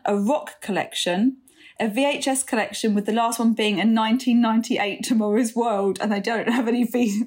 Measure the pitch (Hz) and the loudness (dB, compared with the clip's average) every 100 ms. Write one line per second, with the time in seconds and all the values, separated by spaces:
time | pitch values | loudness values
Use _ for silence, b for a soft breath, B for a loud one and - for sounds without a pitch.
0 | - 202 202 302 - - - 180 - - | -2 0 0 0 -4 -10 -6 -4 -4 -4
1 | 180 175 247 262 - B B - 220 214 | -2 2 0 0 -10 B B -6 -2 0
2 | 285 294 269 262 - 233 - - 220 202 | 0 0 -2 -2 -2 -2 -2 -2 0 0
3 | 208 226 233 233 233 220 214 196 214 220 | 0 0 0 0 0 2 0 2 2 2
4 | 220 254 254 233 233 226 - - 202 - | 2 0 2 4 4 2 0 -2 -2 -4
5 | - 220 214 214 233 240 233 202 196 185 | 0 0 2 2 0 0 0 0 0 -2
6 | 214 202 226 226 220 233 226 240 233 247 | -2 -2 -2 -2 0 0 0 0 0 0
7 | 233 208 | 0 0